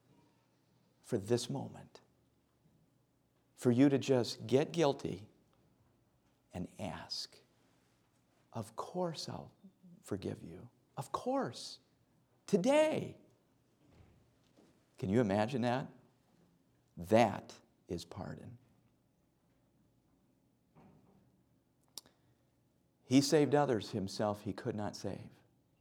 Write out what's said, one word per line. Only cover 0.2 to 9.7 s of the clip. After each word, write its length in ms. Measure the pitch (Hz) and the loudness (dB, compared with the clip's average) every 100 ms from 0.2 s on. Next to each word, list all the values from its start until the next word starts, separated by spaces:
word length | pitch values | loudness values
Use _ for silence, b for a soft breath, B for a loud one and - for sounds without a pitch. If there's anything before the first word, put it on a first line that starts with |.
| _ _ _ _ _ _ _ _ | _ _ _ _ _ _ _ _
for 160 | - 113 | -6 -4
this 320 | 98 120 - | 0 -2 0
moment, 500 | 139 113 - - - _ _ _ _ _ _ _ _ _ _ _ _ _ _ _ - | -6 -8 -12 -20 -20 _ _ _ _ _ _ _ _ _ _ _ _ _ _ _ -2
for 140 | 127 | 2
you 180 | 120 143 | 6 6
to 100 | 135 | 6
just 480 | 117 131 113 - 113 | 2 2 2 -4 2
get 260 | 123 156 | 2 2
guilty 560 | 160 147 135 - 95 104 _ _ _ _ _ _ _ _ _ _ _ _ | 2 2 2 -4 -8 -12 _ _ _ _ _ _ _ _ _ _ _ _
and 160 | 90 87 - | -10 -10 -8
ask. 580 | 101 78 - - - - _ _ _ _ _ _ _ _ _ _ _ | -10 -10 -10 -10 -10 -16 _ _ _ _ _ _ _ _ _ _ _
Of 240 | - 104 - | -12 -10 -10
course 520 | - - 180 151 - | -8 -4 -4 -6 -10
I'll 220 | 113 - - 196 | -10 -14 -18 -20